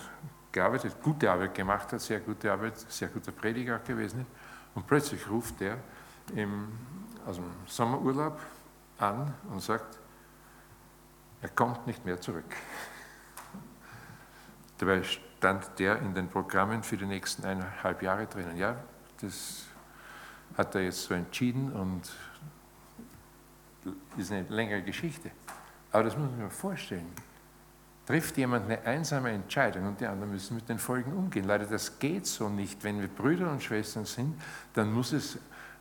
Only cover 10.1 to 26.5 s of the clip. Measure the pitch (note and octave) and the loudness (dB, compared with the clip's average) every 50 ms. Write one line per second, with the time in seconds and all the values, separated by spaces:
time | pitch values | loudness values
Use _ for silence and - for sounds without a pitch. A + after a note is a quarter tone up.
10.1 | - - - - - - - - - - - - - - - - - - - - | -20 -20 -20 -20 -20 -20 -20 -20 -20 -20 -20 -20 -20 -20 -20 -20 -20 -20 -20 -20
11.1 | - - - - - - - - - - B2 B2 B2 - - - A2 - - F#2+ | -20 -20 -20 -20 -18 -10 -8 -2 4 4 4 4 4 0 -2 -4 -4 -4 -2 -2
12.1 | F2 F2 - - G2 D#2+ - - - - - - - - - - - - - - | -2 -2 -2 -4 -4 -6 -6 -6 -8 -10 -8 -8 -10 -10 -10 -10 -12 -14 -16 -16
13.1 | - - - - - - - - - - - - - - - - - - - - | -18 -18 -20 -18 -16 -16 -14 -14 -14 -14 -14 -14 -18 -18 -18 -16 -16 -16 -16 -16
14.1 | - - - - - - - - - - - - - - F2 F#2 F#2+ F#2 F#2+ - | -16 -18 -18 -20 -20 -20 -20 -20 -20 -20 -20 -16 -4 0 4 4 6 4 4 2
15.1 | - - - - - - - F#2 G2 F#2+ - - - - F#2+ F#2+ G#2+ A2 - G2 | -2 -4 -4 -14 -6 2 4 4 4 4 0 -6 -2 2 4 4 4 4 2 0
16.1 | F#2 F#2 F2+ F2 - F#2+ F2+ - - F#2+ G2 G#2 A2 A2+ A2 - A2 F#2 G2 G2 | 0 0 0 0 0 0 0 2 4 4 4 6 4 0 0 0 -2 -2 0 0
17.1 | G2 F#2+ - - - - - F#2+ F#2+ F#2+ F#2 F2+ G2+ - - F#2 F2+ - F#2 F#2 | -2 -2 -2 -4 -4 -2 -2 0 0 0 -2 -4 -4 -2 0 0 0 2 2 2
18.1 | F#2+ G#2 A2 G#2+ - G#2 F2+ E2+ E2 F2 F#2+ G#2+ A#2+ B2+ C3+ - - - - - | 2 2 0 -2 -4 -4 -4 -4 -2 0 0 0 0 -2 -6 -12 -16 -20 -20 -20
19.1 | - - - G2 - - - - - - - - - - - - - - - - | -14 -8 -6 -6 -6 -6 -8 -8 -8 -10 -12 -14 -16 -18 -20 -20 -20 -18 -18 -16
20.1 | - - - - - - - - - - G2 - - G2+ F#2 F#2 F2+ - - - | -16 -14 -14 -16 -16 -18 -18 -10 0 0 0 2 4 2 2 2 0 -2 -2 0
21.1 | F#2 F2 E2+ - - - B2+ B2 A#2+ C3+ C3+ C3+ B2 G#2 F#2+ F#2 F#2 F2+ F2 - | 0 0 0 -2 0 2 2 2 2 2 0 -2 -2 -2 0 0 0 -2 -4 -8
22.1 | - - - - - - - D3+ - - - - - - - - - - - - | -12 -12 -14 -14 -14 -14 -16 -16 -16 -18 -20 -20 -20 -20 -20 -20 -18 -18 -18 -18
23.1 | - - - - - - - - - - - - - - - F#2+ F#2+ - - - | -18 -20 -20 -20 -20 -20 -20 -20 -20 -20 -20 -20 -20 -10 -8 -8 -8 -8 -10 -12
24.1 | - - G2 E2+ G#2 F#2+ F2+ D2 G#2+ A2 A#2 G#2 G#2 G2+ F2+ G2 - - - E3 | -6 -4 -4 -2 0 -2 -2 0 2 2 2 2 2 0 0 0 -4 -2 -2 -4
25.1 | C#3+ - - - - - - - - - - - - - - - - G#2+ A2 A2+ | -4 -4 -10 -12 -12 -12 -14 -14 -14 -14 -14 -18 -20 -20 -8 4 6 6 6 6
26.1 | G#2+ C#3+ D3+ C3+ B2 A#2+ A2 F#2+ | 4 2 0 0 0 -2 -4 -4